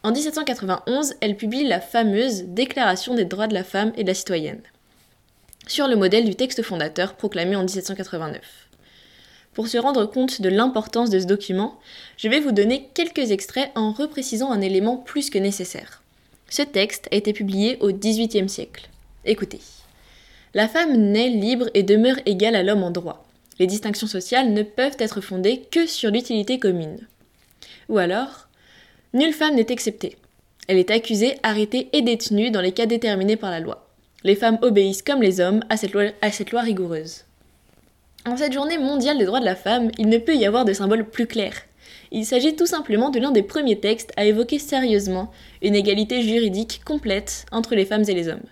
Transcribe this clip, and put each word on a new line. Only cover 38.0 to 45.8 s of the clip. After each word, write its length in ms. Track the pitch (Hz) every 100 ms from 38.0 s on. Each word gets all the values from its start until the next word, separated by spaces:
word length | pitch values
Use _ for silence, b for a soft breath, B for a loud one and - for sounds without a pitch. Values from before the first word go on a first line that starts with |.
| _ -
En 120 | 240 247
cette 160 | 294
journée 240 | 269 294 330
mondiale 400 | 269 285 254 294
des 80 |
droits 160 | 190 247
de 40 |
la 120 | 220 185
femme, 340 | - 247 226 226
il 100 | 214
ne 120 | 233
peut 180 | 226 302
y 80 |
avoir 180 | 202 233
de 80 | 233
symbole 380 | 196 196 226 214
plus 180 | - 233
clair. 240 | 220 196 - - _ B B B
Il 120 | 220
s'agit 300 | 214 247 294
tout 100 | 311
simplement 440 | 349 330 - 208 269
de 100 | 247
l'un 120 | 262
des 120 | 226
premiers 380 | - 320 277 208
textes 320 | 202 226 -
à 80 | -
évoquer 340 | 208 214 240 294
sérieusement 760 | 294 269 254 208 202 185 202 B B B
une 140 | -
égalité 460 | 202